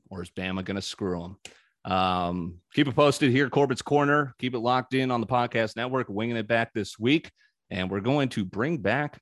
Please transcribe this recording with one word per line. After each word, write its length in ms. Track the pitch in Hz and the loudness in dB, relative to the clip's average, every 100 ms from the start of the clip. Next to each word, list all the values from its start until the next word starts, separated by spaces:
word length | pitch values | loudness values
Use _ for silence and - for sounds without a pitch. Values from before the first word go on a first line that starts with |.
| _ | _
or 140 | 92 | -14
is 80 | 87 | -12
Bama 340 | - 92 95 | -6 -4 -4
gonna 160 | 92 98 | -4 -6
screw 440 | - - 98 87 | -6 -6 -4 -4
'em? 120 | 90 95 - - _ _ - | -8 -14 -20 -20 _ _ -2
Um, 720 | 92 92 90 87 90 85 87 _ | 2 2 2 0 -2 -6 -10 _
keep 160 | - 143 | 0 2
it 80 | 120 | 4
posted 340 | 147 - 139 | 4 4 4
here, 200 | 131 135 | 4 2
Corbett's 320 | 143 139 120 | 2 2 0
Corner. 520 | - 143 143 147 139 - | 0 2 4 2 0 -4
Keep 160 | 127 | -6
it 60 | 123 | -2
locked 340 | 117 127 127 | 0 0 0
in 160 | 131 131 | -2 0
on 100 | 120 | 0
the 60 | 98 | 0
podcast 500 | 123 120 120 110 113 | 0 2 0 -2 -2
network. 320 | 127 131 107 | -2 -2 -2
Winging 300 | 98 117 117 | -4 -2 -4
it 100 | 107 | 0
back 240 | 117 113 | 0 0
this 260 | 110 101 - | -4 -6 -2
week. 320 | 113 160 - - _ _ _ | 2 2 0 -16 _ _ _
And 200 | 98 92 | -4 -4
we're 100 | 98 | -2
going 300 | 110 143 131 | 0 0 0
to 140 | 113 | -2
bring 340 | 92 98 139 156 | -4 -4 -2 -2
back 420 | 95 131 147 - | 0 0 -2 -8